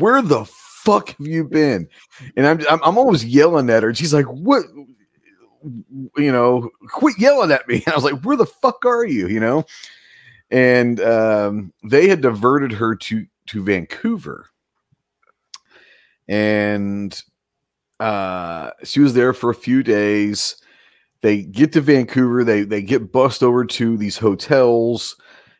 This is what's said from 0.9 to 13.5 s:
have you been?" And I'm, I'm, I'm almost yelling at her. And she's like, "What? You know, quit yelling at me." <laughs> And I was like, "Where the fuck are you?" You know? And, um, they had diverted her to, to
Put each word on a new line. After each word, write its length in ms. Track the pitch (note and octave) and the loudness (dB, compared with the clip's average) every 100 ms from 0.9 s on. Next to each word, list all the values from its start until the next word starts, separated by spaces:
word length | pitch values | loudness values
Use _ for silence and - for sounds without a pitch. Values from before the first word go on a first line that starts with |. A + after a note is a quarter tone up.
| G#3 - - | 0 -2 -12
have 100 | D3 | -8
you 180 | E3 D#3 | -6 -2
been?" 420 | D#3 D3 G#2 D#2+ _ _ - B2+ - | 0 0 0 -6 _ _ -20 -10 0
And 120 | C#3+ | 2
I'm, 120 | D#3+ D3+ | 2 2
I'm, 100 | D#3+ | 0
I'm 140 | D#3 G#3+ | 2 2
almost 260 | C4 D#3+ A#2 | 2 2 2
yelling 440 | C3+ D#3+ E3 B2 | 4 4 4 2
at 140 | A2+ | 2
her. 60 | A2 | 2
And 80 | A#2+ | -2
she's 160 | D#3+ | 0
like, 120 | D3 C3+ | 0 0
"What? 400 | B2+ F#3+ C#4 E3+ C#3 C3 B2+ _ _ _ F#2+ A2 _ D3 A#2 - C3+ C3 D3 | -4 0 0 0 -10 -20 _ _ _ _ _ _ _ -16 -16 -16 -16 -10 -2
You 140 | D3 | 0
know, 380 | B2 A#2+ B2 A#2+ - - | 2 4 2 -2 -12 -16
quit 260 | - D#4 G#3 | -2 0 2
yelling 320 | B3 C#4+ F#3 | 4 4 4
at 160 | C3+ - | 0 0
me." 80 | A2+ | -4
<laughs> 80 | C3 | -2
And 80 | |
I 20 | D3+ | -2
was 80 | C#3 | 0
like, 160 | C#3 | -2
"Where 140 | F#3 C#4 | -2 0
the 80 | F#3+ | 0
fuck 400 | - B3+ - B3 | 0 -2 0 0
are 200 | A#3+ A#3 | 0 0
you?" 220 | B2 F2+ | -2 -2
You 120 | A2 | 0
know? 260 | A2+ D3 - - - - _ _ - _ _ | 0 0 -2 -10 -20 -20 _ _ -20 _ _
And, 480 | B2+ B2+ B2 A#2+ A#2+ | 2 4 4 2 0
um, 720 | G#2+ A2+ A2 G#2+ G#2 G#2 F#2 - | 0 2 2 0 -2 -4 -10 -16
they 240 | A2 C#3 F#3 | 0 4 4
had 140 | F3+ | 4
diverted 500 | C3 G#2+ A#2+ C#3+ C3+ | 0 0 0 0 -2
her 220 | G#2+ A2+ G#2+ | -4 -4 -4
to, 300 | - A2 - _ | -6 -8 -8 _
to 160 | - | -14